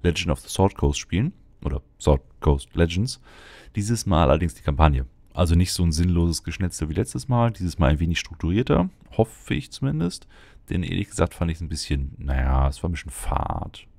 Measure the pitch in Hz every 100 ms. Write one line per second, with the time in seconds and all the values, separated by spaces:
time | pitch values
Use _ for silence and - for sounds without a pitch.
0 | 87 78 82 69 - - 98 - 73 71
1 | - 85 139 - - - - 69 - _
2 | - 71 - - - 69 - - 85 87
3 | 123 - - - - - - - 101 117
4 | - 82 73 80 85 - - 69 78 69
5 | 65 _ - - 85 85 92 - 87 78
6 | 90 85 85 80 - 82 90 - 80 78
7 | 117 - - 120 117 113 90 80 69 76
8 | 82 85 - - 80 95 131 147 185 _
9 | - - - - - 135 135 - 135 151
10 | 175 - - - - - - 87 82 87
11 | 87 - 85 - 82 80 82 76 - 71
12 | 67 - 69 67 65 65 67 - - 80
13 | - - - - - - - - -